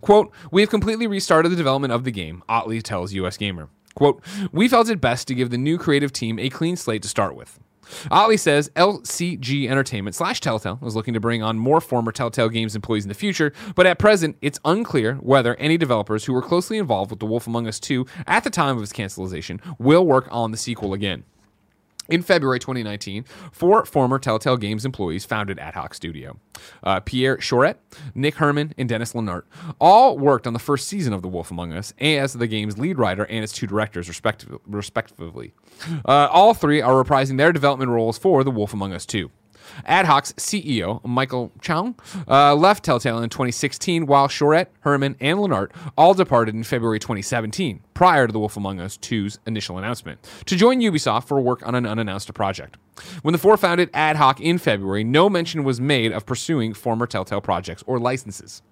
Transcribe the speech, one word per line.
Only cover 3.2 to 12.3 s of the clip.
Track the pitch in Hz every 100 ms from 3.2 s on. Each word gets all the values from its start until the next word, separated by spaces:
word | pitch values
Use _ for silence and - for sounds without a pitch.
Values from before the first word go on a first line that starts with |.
| 90
S | -
Gamer. | 101 90 76 _ _ -
Quote, | 143 - - 202 196
"We | 147 233
felt | 247 226
it | 208
best | 131 123 -
to | 127
give | 123
the | 120
new | 135 170
creative | 165 143 143
team | - 113 113
a | 131
clean | - 165 180
slate | - 110
to | 107
start | - 98 62
with." | 58 - _ _ _ - 143
Otley | - 220 220
says | - 143 147 -
L | 185 202
C | - - 175 165
G | 123 143 127
Entertainment | 135 131 110 98 95
slash | 170 247
Telltale | - 110 104 113 123
is | 107
looking | 110 117
to |
bring | 110 117
on | 110 113
more | 120 147
former | - 123 113
Telltale | - 120